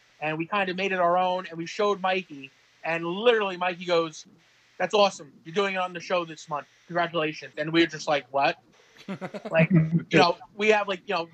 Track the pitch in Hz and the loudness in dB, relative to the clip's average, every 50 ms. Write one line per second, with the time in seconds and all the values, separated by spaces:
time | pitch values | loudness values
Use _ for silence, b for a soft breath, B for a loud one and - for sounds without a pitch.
0 | b b _ - 151 156 156 156 165 160 208 208 190 185 180 185 196 196 190 180 | b b _ -8 -6 -4 -4 -4 -4 -4 -2 -2 -2 -2 -2 -2 -2 -2 0 2
1 | 175 170 175 185 185 185 180 185 185 - 165 165 170 165 - - 208 208 202 185 | 2 4 4 2 2 0 0 -4 -6 -8 -10 -10 -10 -6 -2 0 0 0 0 0
2 | 185 190 190 190 180 - 151 139 135 135 _ _ _ _ _ _ - 160 165 165 | 0 -2 -2 -2 -4 -8 -14 -16 -16 -18 _ _ _ _ _ _ -8 -6 -6 -4
3 | 165 170 175 196 226 247 233 220 208 196 185 175 180 185 180 170 180 175 175 165 | -4 -4 -4 0 2 4 4 4 2 -2 -4 -4 -4 -4 -4 -4 -2 0 2 2
4 | 165 160 156 - - - _ _ _ _ _ _ _ _ _ - 180 180 - 208 | 0 0 -4 -14 -20 -20 _ _ _ _ _ _ _ _ _ -6 -4 0 4 4
5 | 202 190 190 - 160 139 - - - 160 160 202 202 196 190 185 180 180 180 170 | 4 4 2 -2 -16 -20 -20 -20 -14 -6 -2 -2 -2 0 0 -2 -4 -4 -6 -8
6 | - - 190 180 170 165 156 - - - 151 143 - _ _ _ _ - 170 175 | -6 -2 -2 -2 -2 -4 -10 -16 -12 -8 -8 -8 -8 _ _ _ _ -6 -2 -2
7 | 170 165 160 170 156 156 151 - 143 131 - 147 151 160 160 170 165 156 156 147 | -2 -2 -2 -2 -2 -2 -4 -6 -12 -12 -8 -6 -4 2 4 4 4 2 0 -6
8 | - 160 151 143 139 - 135 139 139 160 170 - _ _ _ _ _ _ _ - | -2 -2 -2 -2 -2 -2 -2 0 2 0 0 -2 _ _ _ _ _ _ _ -18
9 | - - 190 - 190 - - 196 - - 160 165 165 - 190 160 160 160 165 165 | -12 -12 -10 -10 -10 -10 -12 -12 -8 0 2 4 4 6 6 4 4 4 2 0
10 | - - 165 160 185 175 170 - - - 208 208 208 214 214 208 202 196 196 180 | 0 2 4 4 4 4 2 -2 -8 -16 -8 0 2 4 4 4 2 -2 -4 -6
11 | - - 190 170 165 165 | -6 -4 -4 -4 -4 -6